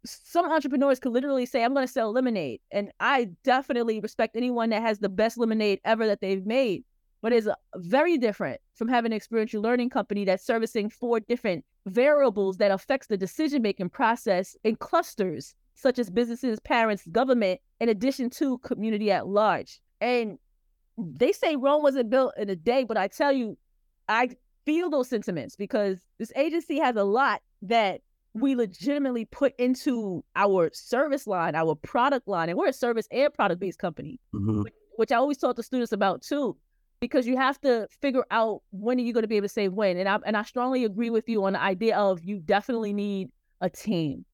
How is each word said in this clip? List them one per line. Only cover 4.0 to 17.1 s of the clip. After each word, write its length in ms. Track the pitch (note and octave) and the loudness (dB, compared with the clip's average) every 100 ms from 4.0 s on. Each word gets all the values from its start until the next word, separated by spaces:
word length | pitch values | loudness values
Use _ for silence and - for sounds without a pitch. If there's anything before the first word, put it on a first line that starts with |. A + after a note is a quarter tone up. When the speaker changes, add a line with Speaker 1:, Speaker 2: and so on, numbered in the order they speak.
| G#3 - A3 A3+ | -6 -2 -2 0
Speaker 1:
anyone 340 | B3 A#3+ A3+ | -2 0 0
that 120 | G#3+ | 0
has 160 | A3+ G#3+ | 0 0
the 120 | G#3+ | -2
best 280 | F#3 A3 A#3 | 2 0 2
lemonade 420 | A3+ A3 G#3+ G3 | 0 2 2 0
ever 240 | - A3 A3 | 0 0 2
that 140 | G3+ | 0
they've 220 | F#3+ F#3+ | -2 -2
made. 420 | F#3+ B3 B3+ F3 - _ _ _ | 0 0 0 -2 -8 _ _ _
But 120 | A3 | 0
it's, 120 | A#3+ G#3+ | 2 2
uh, 80 | - _ F3+ | -6 _ -14
very 420 | E3+ B3+ E4+ E4 | 0 2 4 2
different 420 | A3+ G3+ E3 A#2+ _ | 0 -2 -6 -6 _
from 140 | _ A3+ | _ 0
having 240 | B3 A#3 | 0 0
an 40 | A3 | -4
experiential 460 | - A3+ A3 G#3+ | -2 -2 -2 -2
learning 300 | A3 B3 B3 | 0 0 0
company 340 | - G3+ G3+ G3 | -2 -2 -2 0
that's 180 | F#3+ | 0
servicing 460 | - A3+ A3 A3+ G#3 | 0 0 0 -2 -4
four 300 | - A#3+ A#3 | -6 -2 -2
different 440 | A3 A#3+ G#3+ F3 - _ - | 0 -4 -2 -4 -8 _ -4
variables 720 | F#3 C4+ D4 C4+ G3+ F#3+ F#3 | 2 4 6 4 2 -2 2
that 140 | G3+ | 2
affects 340 | F#3+ - C#4 - | 2 0 -4 -2
the 120 | G3+ | -4
decision-making 720 | F#3 - D#4 C#4+ A3 - F3 | -4 -2 0 2 0 -2 -6
process 640 | - A#3 A#3 - F3+ F#3+ - | 0 0 0 0 0 -2 -2
in 120 | A3 A3 | -2 -2
clusters, 760 | - E4+ E4+ - F#3 D3+ - _ _ _ | 0 0 0 -4 -4 -4 -12 _ _ _
such 240 | C4+ B3 | 0 0
as 100 | G#3+ | -2
businesses, 500 | F#3 A#3+ A#3 C4 A3 | 0 -2 -2 -4 -4
parents, 440 | - A#3+ A3+ G3+ - | 0 2 2 0 0